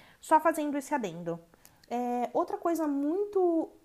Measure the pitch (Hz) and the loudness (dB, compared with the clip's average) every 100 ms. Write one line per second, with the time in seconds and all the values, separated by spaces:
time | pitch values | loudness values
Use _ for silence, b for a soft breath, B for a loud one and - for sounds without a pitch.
0 | B B - 311 330 320 294 285 269 294 | B B 2 4 4 2 0 -4 -2 -4
1 | 202 165 170 165 - b b b - 240 | -4 -6 -6 -8 -10 b b b -8 -4
2 | 247 247 240 269 349 403 339 320 302 277 | -2 -2 0 0 -2 -2 -2 0 0 0
3 | 285 370 415 392 359 330 - - | 0 0 0 2 2 2 0 -8